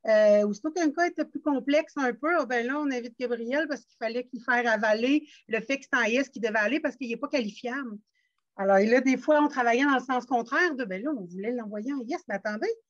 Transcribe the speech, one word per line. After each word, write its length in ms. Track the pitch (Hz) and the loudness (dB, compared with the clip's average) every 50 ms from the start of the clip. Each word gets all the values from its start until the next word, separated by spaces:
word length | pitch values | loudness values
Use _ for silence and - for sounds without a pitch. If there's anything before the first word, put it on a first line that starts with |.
| - | 2
Euh, 400 | 226 220 214 214 208 208 208 208 | 4 4 6 8 8 6 6 4
aussitôt 240 | 208 208 - - 311 | 2 -2 -4 -6 -4
qu'un 200 | 311 359 339 302 | -2 2 0 2
cas 160 | 285 339 349 | 2 2 0
était 180 | 349 - 320 294 | 0 0 -4 -6
plus 160 | - _ 294 | -4 _ -4
complexe 540 | _ 302 285 254 - 277 285 311 320 302 _ | _ 0 0 0 0 2 2 2 0 -2 _
un 160 | 294 269 247 | -2 -2 -2
peu, 160 | 226 208 285 311 359 330 | -2 -2 -2 0 0 0
ah 60 | 269 | 0
ben 220 | 220 254 240 233 | 0 -2 -2 -2
là, 120 | 247 277 302 | -2 -2 -2
on 120 | 302 277 | -2 -2
invite 280 | 262 247 233 247 240 - | -2 -4 -6 -10 -8 -8
Gabriel 480 | 254 233 240 233 233 233 262 294 320 | -4 -4 -4 -4 -4 -2 -2 -2 -2
parce 200 | 294 285 - _ | -2 -6 -8 _
qu'il 100 | _ _ _ | _ _ _
fallait 260 | 233 220 226 247 247 | -6 -4 -4 -6 -8
qu'il 180 | _ - 226 | _ -12 -10
fasse 240 | 233 - 240 240 240 | -4 -2 0 0 2
avaler 600 | 240 220 208 220 214 214 226 233 262 285 302 294 - - - _ - | 0 0 2 2 2 2 2 2 2 2 2 0 -4 -20 -20 _ -6
le 120 | 220 220 | -6 -6
fait 180 | 220 226 277 269 | -2 -4 -6 -6
que 80 | - _ | -4 _
c'est 80 | - 254 | -2 0
en 40 | |
I 140 | 233 214 233 | 0 2 2
S 120 | 262 277 - | 0 0 -2
qu'il 140 | _ 226 | _ -6
devait 160 | 208 220 208 226 | -4 -2 0 0
aller 200 | 208 208 262 320 | 0 0 -2 -2
parce 160 | 311 285 - | -2 -4 -6
qu'il 140 | _ 269 233 | _ -8 -8
n'est 80 | 233 | -6
pas 120 | 233 285 277 | -6 -6 -4
qualifiable. 680 | - 277 226 208 196 - - 240 247 277 269 233 208 208 _ _ _ _ _ _ _ _ _ _ _ | -2 -2 -2 -4 -8 -8 -8 -8 -6 -6 -8 -10 -12 -14 _ _ _ _ _ _ _ _ _ _ _
Alors, 200 | - 196 196 196 | -2 2 4 6
et 80 | 196 208 | 6 6
là, 160 | 220 240 262 | 6 4 4
des 160 | 262 269 262 | 4 2 0
fois, 240 | 254 - - 302 294 | 2 2 2 4 4
on 80 | 294 285 | 4 2
travaillait 380 | - 262 240 233 233 247 277 | 2 0 2 2 4 4 4
dans 80 | 294 269 | 2 2
le 100 | 247 247 | 0 0
sens 220 | - 254 247 247 | 0 -4 -4 -2
contraire 480 | - 269 233 233 233 277 320 359 349 294 | 0 -2 -2 -2 0 0 0 0 0 0
de, 100 | 240 254 | -4 -6
ben 180 | 190 185 190 | -6 -6 -6
là, 80 | 226 302 311 | -4 -6 -6
on 80 | 233 185 | -6 -8
voulait 280 | 170 175 185 202 226 | -10 -10 -6 -6 -4
l'envoyer 380 | 247 240 226 208 208 208 214 269 285 | -4 -6 -6 -8 -8 -8 -6 -6 -6
en 60 | 269 | -6
I 120 | 233 226 | -6 -6
S, 80 | 330 349 _ - | -8 -8 _ -8
mais 60 | 208 | -8
attendez 340 | 196 - 214 208 220 320 440 453 453 _ | -6 -4 -6 -6 -4 -4 -4 -4 -6 _